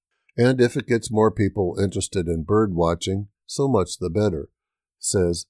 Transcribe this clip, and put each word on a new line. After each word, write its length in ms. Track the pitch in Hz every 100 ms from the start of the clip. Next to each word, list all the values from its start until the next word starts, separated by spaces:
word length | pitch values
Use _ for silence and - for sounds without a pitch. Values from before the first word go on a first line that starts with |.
| _ _ _ -
"And 240 | 123 131
if 160 | 120 143
it 100 | -
gets 240 | 117 -
more 200 | 107 110
people 460 | - 101 101 92 90
interested 460 | 98 98 - 101 85
in 160 | 82
bird 300 | 78 104 110
watching, 540 | 85 85 85 - 95 104 _ -
so 220 | - 139
much 300 | 113 90 -
the 120 | 90
better," 400 | 87 104 80 - _ _ _ _ _
says 500 | - 104 90 85 -